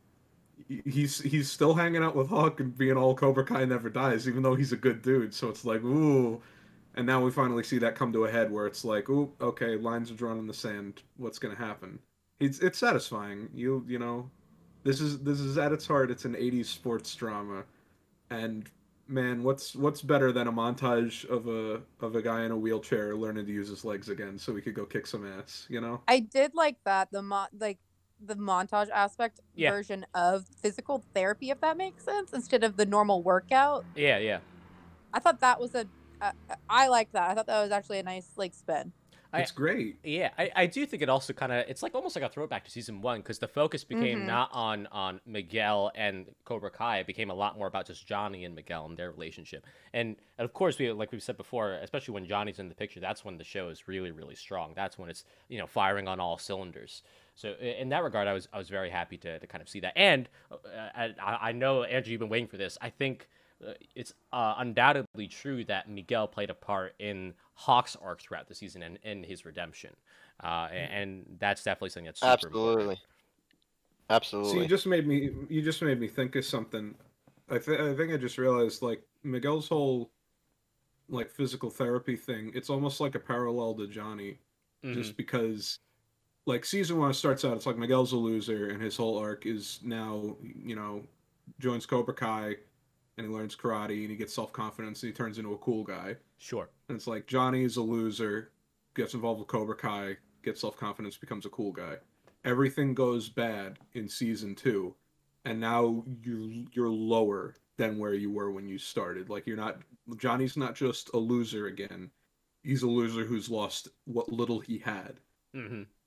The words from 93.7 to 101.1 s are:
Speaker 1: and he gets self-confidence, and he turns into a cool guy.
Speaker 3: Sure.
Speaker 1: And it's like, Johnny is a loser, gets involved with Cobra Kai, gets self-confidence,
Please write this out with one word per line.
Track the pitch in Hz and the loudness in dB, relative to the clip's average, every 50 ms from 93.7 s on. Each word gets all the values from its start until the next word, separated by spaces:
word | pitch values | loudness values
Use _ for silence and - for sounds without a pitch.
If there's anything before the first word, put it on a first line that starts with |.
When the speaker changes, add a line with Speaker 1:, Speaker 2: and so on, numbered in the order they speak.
| 110 107 107 107 104 107 | -2 -2 -2 -4 -4 -4
Speaker 1:
and | 107 107 | -6 -6
he | 107 | -6
gets | 107 107 - - | -6 -8 -6 -6
self-confidence, | 117 110 - - - 107 107 - - 110 107 110 - 123 | -6 -6 -6 -6 -6 -8 -6 -8 -8 -10 -10 -10 -8 -8
and | 113 | -8
he | 107 | -6
turns | - 117 110 104 | -6 -6 -6 -6
into | 113 110 104 104 | -6 -6 -6 -8
a | 101 | -4
cool | - 131 113 110 107 | -2 0 0 0 -2
guy. | 98 92 87 92 98 110 - _ _ _ _ | -6 -8 -8 -8 -8 -10 -10 _ _ _ _
Speaker 3:
Sure. | - - 123 104 85 - _ _ _ - | -12 -8 -6 -6 -6 -8 _ _ _ -10
Speaker 1:
And | 123 | -10
it's | 110 - | -8 -6
like, | 120 113 107 - | -6 -6 -6 -4
Johnny | - 127 131 127 127 131 127 127 | 0 2 2 4 4 4 2 2
is | 123 113 | 2 0
a | 123 | 0
loser, | 113 113 117 113 113 110 104 113 110 104 104 110 110 - _ _ _ _ _ _ _ _ - | 0 0 0 0 0 0 -2 -2 -2 -2 -2 -4 -6 -8 _ _ _ _ _ _ _ _ -4
gets | 131 113 - - | -4 -2 -2 -2
involved | 117 117 117 110 107 | -2 -2 -2 -2 -2
with | 101 | -4
Cobra | - - 110 107 110 104 | -4 -2 -2 -2 -2 -4
Kai, | - - 110 104 101 101 98 98 - _ _ _ _ - | -4 -4 -4 -4 -4 -4 -6 -8 -10 _ _ _ _ -6
gets | 120 107 - | -6 -6 -4
self-confidence, | - 107 - - 113 104 101 - 107 101 | -6 -8 -6 -6 -8 -8 -8 -8 -10 -12